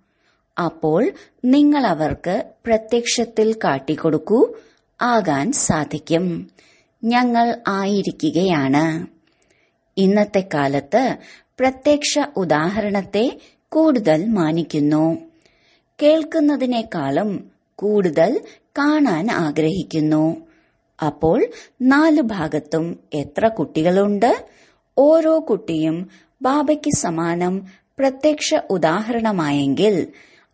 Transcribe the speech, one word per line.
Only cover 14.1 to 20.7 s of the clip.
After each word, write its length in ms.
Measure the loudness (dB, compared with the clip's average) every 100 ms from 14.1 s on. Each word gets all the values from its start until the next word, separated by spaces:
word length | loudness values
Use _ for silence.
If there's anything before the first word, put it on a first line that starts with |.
| 0
മാനിക്കുന്നു. 960 | 0 0 0 0 -2 0 0 2 0 -2 -8 _ _ _ _ _ _ 0
കേൾക്കുന്നതിനേക്കാളും 1500 | 2 4 0 0 0 0 0 -2 -4 -4 -2 -2 -2 -6 -10 _ _ -6
കൂടുതൽ 640 | -2 0 2 4 2 2 -6 -20 _ -2
കാണാൻ 520 | 0 2 2 0 -2
ആഗ്രഹിക്കുന്നു. 1080 | -2 -2 0 0 -2 -4 -2 0 2 0 -2 -10 _ _